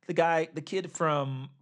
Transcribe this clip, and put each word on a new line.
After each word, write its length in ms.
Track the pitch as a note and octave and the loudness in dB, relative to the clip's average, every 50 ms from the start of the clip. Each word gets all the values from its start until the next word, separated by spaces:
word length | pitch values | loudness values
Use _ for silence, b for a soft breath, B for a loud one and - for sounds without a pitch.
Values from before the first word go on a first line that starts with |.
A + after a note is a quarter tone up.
| b | b
The 60 | - F3 | -2 2
guy, 340 | D#3+ E3 E3+ E3 D#3+ D#3+ - - | 4 4 4 4 2 0 -2 -4
the 80 | D#3 D3 | -10 -8
kid 300 | - - F#3+ F3+ E3+ - | -6 -4 -6 -6 -6 -4
from 560 | - E3+ D#3+ D3+ D3 C#3 C3 C3+ C3 C3 C3+ - _ | -2 0 2 2 2 0 -2 -4 -8 -10 -12 -16 _